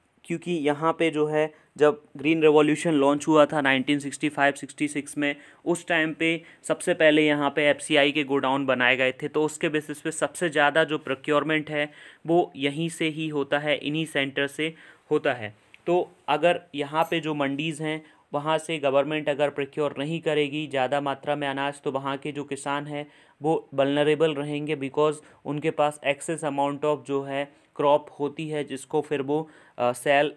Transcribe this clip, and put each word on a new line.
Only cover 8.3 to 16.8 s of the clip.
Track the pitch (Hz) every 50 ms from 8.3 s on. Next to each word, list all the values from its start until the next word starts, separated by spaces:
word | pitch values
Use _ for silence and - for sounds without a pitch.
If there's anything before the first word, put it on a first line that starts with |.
| 139 139 131 131 135 139 139
बनाए | 131 127 127 127 123 131
गए | 127 131 131 131
थे, | - 147 147
तो | - 151 156
उसके | 151 147 - - 165
बेसिस | 147 156 147 - 147 -
पे | - 160
सबसे | 156 - 156 143 - - 180 170
ज़्यादा | 151 156 147 143 143 160 160
जो | 147 156 147
प्रोक्योरमेंट | - - 135 - - - 147 147 143 156 156 156 147 156
है | 156 147 147 151 - - - - - _ -
वो | 151 165 175 170 - -
यहीं | 135 139 143 139 156 165 165
से | 165 - 165 160
ही | 151 156 160 156
होता | 151 147 139 139 147 147
है, | 151 151 143
इन्हीं | - - 143 147 160 160
सेंटर | 151 - 143 139 139 131 143 143
से | 139 139 - 151 160 160 - - - - _ _ -
होता | 151 151 151 147 127
है। | 120 107 104 110 _ _ _ _ - -
तो | - 170 180 - - - _ _ -
अगर | 151 151 156 170 175 175 - _ -
यहाँ | 143